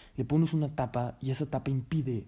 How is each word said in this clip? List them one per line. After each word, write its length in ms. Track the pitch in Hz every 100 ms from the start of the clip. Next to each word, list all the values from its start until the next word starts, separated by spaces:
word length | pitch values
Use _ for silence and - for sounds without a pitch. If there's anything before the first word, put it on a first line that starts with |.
| - -
Le 80 | 123
pones 280 | 151 160
una 220 | 160 147 151
tapa 420 | 123 123 123 -
y 100 | 135
esa 180 | 131 147
tapa 220 | 139 139
impide 540 | 135 123 160 131 117